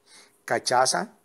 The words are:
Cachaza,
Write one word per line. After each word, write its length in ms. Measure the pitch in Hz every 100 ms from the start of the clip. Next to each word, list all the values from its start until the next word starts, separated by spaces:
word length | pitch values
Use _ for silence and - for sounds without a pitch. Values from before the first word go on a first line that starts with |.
| _ - - _ -
Cachaza, 680 | 117 - 123 131 175 208 _